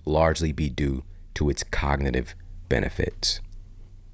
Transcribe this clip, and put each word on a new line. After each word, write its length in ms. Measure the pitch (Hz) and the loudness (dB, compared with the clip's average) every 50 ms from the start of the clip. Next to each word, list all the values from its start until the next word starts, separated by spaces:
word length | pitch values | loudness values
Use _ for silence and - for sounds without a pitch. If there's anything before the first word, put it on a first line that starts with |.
| - | -2
largely 480 | 76 76 78 80 80 80 - 82 80 | 2 4 6 6 6 6 4 2 0
be 180 | 71 - 78 71 | 2 2 0 0
due 360 | 64 - 73 69 67 65 - - - - - - - | 2 0 0 2 0 -2 -4 -8 -14 -16 -16 -12 -2
to 140 | - 73 71 | 0 2 2
its 140 | 65 - - | 2 0 -2
cognitive 720 | - - - - 69 71 69 69 67 60 64 62 - - - - - - - - - | -2 0 0 2 2 2 2 2 2 2 0 -2 -2 -10 -14 -14 -14 -14 -14 -2 0
benefits. 720 | - - 98 - - - - - - - - - - - - - - - - - - - - - - - - - | 2 2 2 0 0 0 -2 -2 0 -2 -2 -2 -2 -2 -6 -12 -12 -14 -16 -16 -16 -18 -18 -18 -18 -20 -20 -20